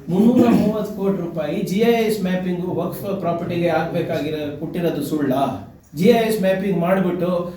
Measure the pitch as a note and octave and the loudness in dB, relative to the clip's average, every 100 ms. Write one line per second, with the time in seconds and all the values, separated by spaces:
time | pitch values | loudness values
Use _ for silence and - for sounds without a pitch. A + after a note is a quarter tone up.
0 | - F#3 A#3 B3+ A#3+ G3+ G#3 G#3+ G3+ G3 | -2 4 6 6 6 6 4 0 -4 -2
1 | G3 E3+ E3+ D#3+ D3 F#3+ - F#3+ A#3 A#3 | -2 -2 -4 -4 -4 -4 -2 2 2 4
2 | G#3 F#3+ F3+ F3+ F3+ F3 E3+ D#3+ - - | 2 0 -2 -2 -2 -4 -2 -4 -4 -6
3 | G#3 F#3 E3+ E3+ F3 E3+ E3+ D#3+ E3 E3+ | -6 -4 -2 -2 -2 -2 0 0 0 -2
4 | D3 D#3+ D3 D#3 D3 C#3+ D#3+ F3+ E3+ D3 | -2 -2 -4 -4 -6 -8 -8 -4 -2 -2
5 | D3 D#3 C3+ C3+ C3 G2 - - _ C#3+ | -2 -2 0 0 -2 -4 -12 -20 _ 0
6 | G3+ A#3 G#3+ G3 F#3+ F#3+ G3+ E3+ E3+ G3 | 4 4 2 0 0 0 0 0 2 2
7 | F3+ E3+ F3 F3 - | 0 0 -2 -2 -4